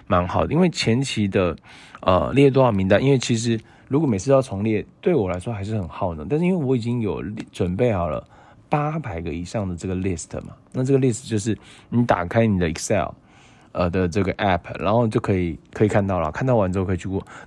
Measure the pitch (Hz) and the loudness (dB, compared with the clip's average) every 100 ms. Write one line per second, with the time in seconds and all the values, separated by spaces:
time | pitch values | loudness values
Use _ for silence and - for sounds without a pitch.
0 | - 90 90 95 82 143 180 - - 117 | -2 0 2 0 0 2 2 0 0 0
1 | 135 - 101 98 90 78 - - - - | 0 -2 0 0 0 -2 -12 -20 -20 -6
2 | - 90 69 131 139 131 127 101 95 101 | 0 2 2 4 6 6 4 4 4 4
3 | 135 135 - 113 117 113 - - - 139 | 4 2 2 0 0 -2 -4 -20 -4 0
4 | 160 98 127 135 - 98 107 107 - _ | 2 0 4 2 2 -2 0 -2 -4 _
5 | - 160 95 90 104 107 98 110 85 - | 0 0 0 -4 -6 -8 -6 -6 -6 -6
6 | 95 80 73 151 175 185 131 131 113 123 | -6 -6 -4 -2 0 0 0 0 0 -2
7 | 107 67 71 107 - - 95 92 123 101 | -2 -4 -6 -8 -10 -4 -2 0 2 2
8 | 85 64 - - - - - 151 147 160 | -2 -4 -8 -18 -20 -20 -4 -2 -2 -4
9 | 135 82 80 78 87 117 98 85 92 92 | -6 -8 -6 -6 -6 -6 -6 -6 -6 -4
10 | 95 85 - - - - _ 127 131 135 | -2 -4 -8 -12 -12 -16 _ -4 2 4
11 | 131 110 - 110 107 101 - - - 120 | 2 0 -4 -4 -2 -4 -8 -20 -2 0
12 | 120 110 87 113 113 95 87 80 - 104 | 2 2 2 2 2 2 0 -2 -2 -2
13 | 71 - _ - - - - - 90 92 | -2 -8 _ -20 -20 -20 -8 -2 0 0
14 | 92 92 92 - 104 90 - - 85 113 | 0 0 -2 0 0 0 -2 -6 0 2
15 | 117 117 - 95 87 73 - - 107 107 | 2 0 0 0 0 -4 -8 0 2 2
16 | 98 92 80 - 131 120 92 95 95 92 | 0 0 -2 -2 0 2 2 0 -2 -2
17 | 98 95 - - | -4 -6 -8 -14